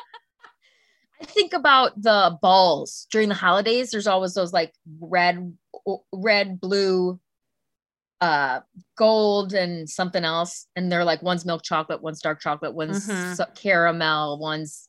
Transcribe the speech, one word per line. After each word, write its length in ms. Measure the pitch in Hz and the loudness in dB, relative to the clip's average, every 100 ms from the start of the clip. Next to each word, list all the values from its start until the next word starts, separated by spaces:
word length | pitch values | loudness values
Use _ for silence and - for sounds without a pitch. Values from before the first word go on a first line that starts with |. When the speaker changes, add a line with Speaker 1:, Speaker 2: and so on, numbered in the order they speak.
| - 466 _ _ - _ _ _ _ _ _ - | -6 -20 _ _ -20 _ _ _ _ _ _ -20
Speaker 1:
think 280 | - 415 349 | -6 -2 0
about 480 | 349 285 269 254 202 | 2 4 6 4 2
the 380 | 220 208 180 170 | 2 4 4 4
balls 640 | 190 190 180 143 - - - | 6 6 6 4 -2 -14 -6
during 180 | 220 214 | 0 0
the 60 | |
holidays. 560 | 185 185 185 214 240 254 | 0 2 2 2 0 -2
There's 160 | 220 208 | -4 0
always 280 | 190 185 | 0 0
those, 180 | 185 175 | -2 -2
like, 200 | 185 160 _ - 156 | -2 -2 _ -20 -18
red, 560 | 165 180 175 180 180 170 _ - - | -4 0 2 0 -6 -16 _ -12 -8
o-, 180 | 190 _ | -8 _
red, 480 | 190 208 208 196 185 | -6 0 0 0 -4
blue, 580 | 185 196 196 185 180 180 _ _ _ _ _ _ _ _ _ - | -2 0 0 0 0 -4 _ _ _ _ _ _ _ _ _ -4
uh, 400 | 175 147 139 127 - 190 - - | 0 2 0 -4 -8 -20 -12 2
gold, 560 | 220 220 208 202 196 | 4 4 2 0 -2
and 360 | 196 175 170 156 | -2 -2 -4 -8
something 360 | - 180 180 | -6 -4 -2
else. 420 | 165 165 175 - - - | -2 -2 -4 -8 -14 -6
And 140 | 180 | -2
they're 140 | 175 | 0
like, 180 | 170 160 | 0 0
one's 220 | 170 180 | 0 -2
milk 180 | 170 165 | -2 -6
chocolate, 400 | - 160 156 160 | -4 -4 -4 -8
one's 180 | 160 156 | -8 -8
dark 200 | 160 156 | -6 -6
chocolate, 340 | 165 147 151 | -6 -6 -6
one's 340 | 160 156 196 202 | -8 -6 -6 -6
Speaker 2:
Mm-hmm. 320 | 196 180 175 | -6 -6 -6
Speaker 1:
s-, 200 | 175 - | -6 -4
caramel, 760 | 202 175 170 170 156 151 151 147 | 0 2 2 0 -2 -2 -2 -6
one's, 500 | 156 156 151 - | -6 -6 -8 -14